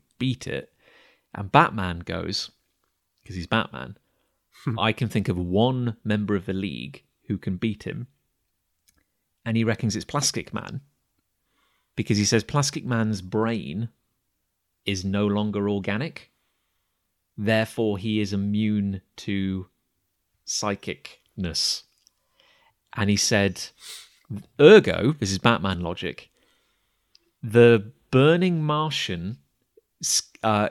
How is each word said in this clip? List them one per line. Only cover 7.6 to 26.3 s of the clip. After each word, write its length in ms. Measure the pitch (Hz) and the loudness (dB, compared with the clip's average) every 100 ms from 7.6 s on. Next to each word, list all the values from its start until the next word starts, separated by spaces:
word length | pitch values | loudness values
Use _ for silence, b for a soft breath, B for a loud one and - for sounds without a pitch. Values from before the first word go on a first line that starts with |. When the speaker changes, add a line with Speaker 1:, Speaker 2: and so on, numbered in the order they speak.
| 113 104 | -4 -6
Speaker 1:
him." 240 | - 113 123 _ _ _ _ _ _ _ _ _ _ _ _ _ | -10 -10 -12 _ _ _ _ _ _ _ _ _ _ _ _ _
And 140 | 117 113 | -4 0
he 80 | 113 | 0
reckons 320 | - 110 107 | 0 -2 -4
it's 80 | - | -4
Plastic 480 | 147 135 - - | -4 -2 -4 -8
Man, 260 | 107 - 139 - _ _ _ _ _ _ _ _ _ _ - | -10 -10 -12 -14 _ _ _ _ _ _ _ _ _ _ -8
because 200 | 104 104 | 0 2
he 60 | 104 | 2
says 200 | 113 - | 2 0
Plastic 400 | 147 139 - 127 | -2 -2 -4 -4
Man's 360 | 117 110 101 | -2 -2 -4
brain 680 | 90 107 113 113 69 90 117 - _ _ _ _ _ _ _ _ - | -4 -2 -2 -4 -6 -8 -8 -12 _ _ _ _ _ _ _ _ -6
is 180 | 95 | -4
no 240 | 98 101 104 | -2 0 0
longer 420 | 104 104 104 101 | 0 -2 -2 -2
organic, 640 | 101 95 104 160 - - _ _ _ _ _ _ _ _ _ _ - | -2 -4 -6 -6 -12 -20 _ _ _ _ _ _ _ _ _ _ -6
therefore 600 | 104 110 110 - 110 98 | 0 0 0 -2 -2 -2
he 240 | 110 107 | -2 -2
is 100 | 101 | -2
immune 680 | 101 101 104 107 104 101 95 - - | -2 -2 0 0 0 -2 -6 -12 -12
to 500 | - 98 95 95 95 _ _ _ _ _ _ _ - | -6 -4 -2 -4 -8 _ _ _ _ _ _ _ -10
psychicness. 1400 | - 104 101 - - - - _ - 87 76 - - - _ _ _ _ b b b b _ _ | -6 -4 -6 -8 -12 -14 -20 _ -8 -6 -4 -4 -4 -10 _ _ _ _ b b b b _ _
And 160 | - 104 | -2 0
he 60 | 104 | 2
said, 440 | - 107 98 - - B B B B B _ 101 - - | 2 2 2 -2 -12 B B B B B _ -14 -12 8
ergo, 540 | 151 214 120 85 120 156 | 10 10 8 2 0 0
this 120 | 98 | -4
is 60 | 98 | 2
Batman 440 | 120 113 95 87 | 2 2 0 -2
logic, 480 | 85 90 85 - - | -4 -6 -8 -10 -18